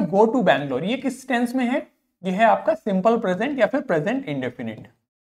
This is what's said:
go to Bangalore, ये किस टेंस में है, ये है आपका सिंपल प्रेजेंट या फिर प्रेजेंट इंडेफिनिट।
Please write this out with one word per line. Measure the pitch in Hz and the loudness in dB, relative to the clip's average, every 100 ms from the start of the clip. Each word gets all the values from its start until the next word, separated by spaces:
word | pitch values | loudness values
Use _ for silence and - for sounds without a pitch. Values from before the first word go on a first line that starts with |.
| 175 | 4
go | 190 226 | 4 4
to | 269 180 | 4 2
Bangalore, | 139 143 127 | 2 0 -4
ये | 180 262 | -2 -4
किस | 269 - - | -4 -8 -4
टेंस | 240 240 254 | -2 0 -2
में | 240 | -2
है, | 277 - _ _ _ | -2 -4 _ _ _
ये | 180 | -4
है | 185 226 | 2 4
आपका | 196 - 320 | 4 0 -2
सिंपल | 220 190 208 233 | 0 2 2 2
प्रेजेंट | 214 180 220 269 | 0 -2 -2 0
या | 208 | 0
फिर | 277 | 0
प्रेजेंट | - 165 156 269 202 | 0 -2 0 -4 -4
इंडेफिनिट। | 139 127 - 113 110 - _ _ _ _ | -6 -6 -6 -10 -10 -16 _ _ _ _